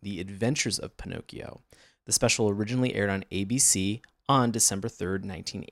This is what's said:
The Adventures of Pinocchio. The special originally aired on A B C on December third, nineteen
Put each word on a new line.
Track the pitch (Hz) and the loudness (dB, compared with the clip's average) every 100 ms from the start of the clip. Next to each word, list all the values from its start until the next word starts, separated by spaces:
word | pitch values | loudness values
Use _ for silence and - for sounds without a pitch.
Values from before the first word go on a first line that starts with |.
The | 98 95 | -10 -8
Adventures | 95 98 113 - 113 95 | -8 -2 0 0 0 -2
of | - - | -6 -10
Pinocchio. | - - - - - - _ - _ _ - | -10 -10 -10 -14 -14 -16 _ -20 _ _ -4
The | |
special | - 120 - 107 | 2 2 4 4
originally | 101 107 127 127 101 | 2 0 2 2 2
aired | 101 | 0
on | 98 - | 0 -2
A | 95 | -4
B | 98 127 | 0 2
C | - 98 95 107 - _ - | 4 4 0 -2 -8 _ 2
on | 139 120 | 4 4
December | 113 - 98 113 | 2 2 0 -4
third, | - 92 95 | -4 -4 -4
nineteen | 98 92 92 98 - | -4 -8 -8 -10 -8